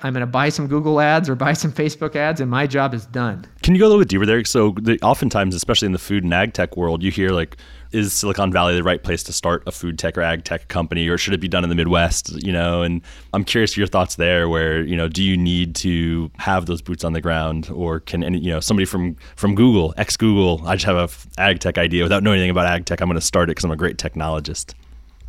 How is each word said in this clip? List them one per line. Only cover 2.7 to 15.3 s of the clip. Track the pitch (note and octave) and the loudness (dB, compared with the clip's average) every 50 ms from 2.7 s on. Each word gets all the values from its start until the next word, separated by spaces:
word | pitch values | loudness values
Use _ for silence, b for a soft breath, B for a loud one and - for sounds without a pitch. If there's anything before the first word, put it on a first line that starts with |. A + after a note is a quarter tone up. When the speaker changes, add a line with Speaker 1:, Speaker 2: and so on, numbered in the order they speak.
| C3+ C#3 C3+ C3+ A#2+ | 0 0 0 0 -2
Speaker 1:
is | A2+ G#2 | -6 -8
done. | - A#2+ B2+ B2 A2+ G2 F2+ - - - - - | -8 -6 -4 -4 -4 -4 -6 -10 -16 -14 -2 2
Speaker 2:
Can | E3+ F3+ | 4 6
you | F#3 | 6
go | A3 | 8
a | |
little | G#3+ G#3 G#3 | 8 8 6
bit | F#3 - | 6 4
deeper | F#2+ F#2+ G#2 | 4 2 4
there? | G#2 A2+ A#2+ G#2+ | 4 2 2 2
So | - - A#2 G#2+ G#2 | 2 2 4 4 4
the, | F2+ G#2 A2 A2 A2+ - | 2 2 2 2 2 4
oftentimes, | - A2 C#3 - D3+ A2 - G#2 G2 F#2+ F2+ | 4 2 2 2 0 0 0 0 0 0 -2
especially | E2 - - A2+ - A2 | -2 -2 0 0 2 2
in | F#2+ F#2 | 0 0
the | F2 | -2
food | - - G2+ G2+ F2+ | -2 -2 -2 0 0
and | E2+ E2+ | 2 2
ag | F2+ G#2 A2+ | 2 2 0
tech | - - F2+ - - | 0 -2 -2 -2 -2
world, | F2 F2 E2 E2 E2 | -2 -2 0 0 0
you | F#2 G2 | -2 -2
hear, | F2 G2+ F#2+ F#2+ | 0 0 0 2
like, | F#2 E2+ E2 - - B B B B B B B - | 2 0 -2 -4 -8 B B B B B B B -2
"Is | A2+ G#2 G2 | -2 0 0
Silicon | - - G#2 G2+ F#2 G2+ G2 F#2 | -2 -2 -2 -2 0 0 0 2
Valley | F2 F2+ F2 F2+ F2 | 2 2 4 4 2
the | F2+ E2+ | 2 2
right | F2+ F2 E2 | 2 0 0
place | - - E2+ E2 - | -2 -4 -4 -4 -4
to | - | -6
start | E2 - - F2 F2 - - | -8 -4 -2 0 -2 -2 -2
a | F2+ | -8
food | - - - F2 E2 | -10 -8 -8 -8 -6
tech | - - E2+ - | -4 -4 -4 -2
or | F2+ | -2
ag | E2 E2 E2+ E2+ - | -2 -2 -2 -4 -4
tech | - E2+ E2 - | -6 -8 -8 -8
company, | - - F2 E2 D#2+ F2 E2+ E2 | -6 -4 -4 -4 -2 -2 -2 0
or | E2 F2 | 0 0
should | E2+ - G2 G2 | 0 0 -2 -2
it | E2 | -2
be | F#2 | -2
done | F2 E2+ F2+ F2 | -2 0 0 0
in | E2+ | 0
the | E2+ | 0
Midwest?" | E2+ D#2+ E2+ F2 E2+ E2+ E2 - - - - D#2+ D#2 - | 0 2 2 4 2 2 2 0 -2 -4 -6 -10 -8 -4
You | G2 | -2
know, | F2+ E2+ F2 E2+ F2 F2 | -2 0 0 0 0 0
and | E2+ E2+ F2 E2+ B B B B B B - | 0 -2 -2 -4 B B B B B B -4
I'm | G2+ F#2+ | -4 -2
curious | - - A#2 A2 G2+ - | 0 2 2 2 2 0
your | G#2 G2+ | -2 -2
thoughts | F2+ - F#2+ F2+ - - | 0 2 0 0 0 -2
there, | - E2+ F2 F2+ E2+ E2+ E2 | -2 0 2 2 2 2 2
where, | E2 D#2+ D#2+ D#2+ D#2 E2 | 0 0 0 0 0 -2
you | E2 C#2+ F2+ | -2 -2 -2
know, | E2+ E2 | -2 -2
do | E2 D#2+ F2+ F#2+ | -2 0 0 2
you | F#2+ | 2